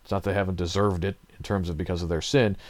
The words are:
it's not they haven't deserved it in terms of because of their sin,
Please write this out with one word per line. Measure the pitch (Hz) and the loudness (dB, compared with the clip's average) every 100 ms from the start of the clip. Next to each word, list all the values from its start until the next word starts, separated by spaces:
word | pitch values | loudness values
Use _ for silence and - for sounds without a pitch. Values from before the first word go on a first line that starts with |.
it's | - | -4
not | 98 | -2
they | 98 | 0
haven't | 98 95 | 0 0
deserved | 90 87 92 101 90 | 0 0 2 2 2
it | 95 98 - - | -2 -4 -10 -12
in | |
terms | - 101 87 | -2 -2 0
of | 80 | -2
because | 87 87 | -2 -2
of | 85 | 0
their | 82 | -2
sin, | - 143 113 95 - | 2 4 4 0 -6